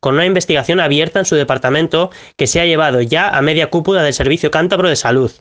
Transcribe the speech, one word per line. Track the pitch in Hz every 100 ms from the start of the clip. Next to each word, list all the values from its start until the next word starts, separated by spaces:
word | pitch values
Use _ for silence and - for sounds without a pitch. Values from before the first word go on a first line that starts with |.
con | 139
una | 139 180
investigación | 185 170 151 127 175
abierta | 160 143 165 196
en | 185
su | 156
departamento | 135 131 127 143 165 160 185 - - -
que | 147
se | 165
ha | 170
llevado | 156 156 127
ya | 117 156 202
a | 151
media | 143 156 156
cúpula | 175 160 190
del | 151
Servicio | 131 139 160 151
Cántabro | 156 175 185 185
de | 143
Salud. | 120 123 123 -